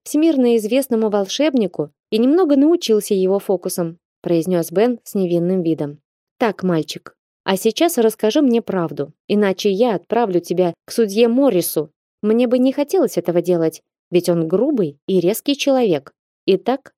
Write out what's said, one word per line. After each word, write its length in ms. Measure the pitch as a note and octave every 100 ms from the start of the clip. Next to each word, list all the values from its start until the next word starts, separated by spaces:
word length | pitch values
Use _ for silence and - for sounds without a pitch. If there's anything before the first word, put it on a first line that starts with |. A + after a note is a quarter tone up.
всемирно 540 | - D4 E4 C#4 A#3+ A#3
известному 540 | G#3 C4 C4+ A3 A3
волшебнику, 800 | G#3 G3 - D4+ C4 F#3+ - D3 _ _
и 80 | A3
немного 380 | B3+ E4+ E4 C#4
научился 560 | D4 F4 - G#3+ -
его 260 | G3 F#3 G3
фокусам", 600 | - F#3 F#3 - E3 E3 _ _
произнес 500 | - E3+ E3 F3 D#3+
Бен 260 | E3+ A#3+ A#3+
с 100 | -
невинным 480 | G3+ F3+ E3+ F3 F#3
видом. 380 | E3 D#3 C#3+ D3 _ _ _ -
"Так, 240 | A#3 F3+
мальчик, 540 | F#3 E3 D3+ - - - _ _
а 120 | - F#3+
сейчас 420 | A3+ - E4 C4
расскажи 420 | A3 - G#3+ D4
мне 220 | C4+ A#3
правду, 500 | - F#3 D#3+ D3 D3 _ -
иначе 440 | G#3 G3+ F#3+ G#3
я 240 | F#3+ B3
отправлю 460 | F3+ - A3+ A3 F3
тебя 340 | - F3+ F3+ -
к 80 | -
судье 360 | - G#3+ G3+ A#3
Моррису. 600 | A#3+ C#4 F3+ E3 E3 D3+ _ _ _
Мне 240 | G#3 A#3 B3
бы 120 | B3+
не 140 | C4
хотелось 460 | C4 C#4+ F#4+ C4+ -
этого 240 | F3 E3+
делать, 400 | E3+ F3 D#3+ - _ _ _
ведь 180 | F3 F3
он 180 | E3+ D#3+
грубый 520 | F#3+ C4+ C4 D#3+ - -
и 100 | F#3
резкий 380 | E3+ A3+ - C#4
человек. 560 | C#4 C4 A3+ D3 - _ _ _ -
Итак, 460 | F#3 A#3+ C4+ -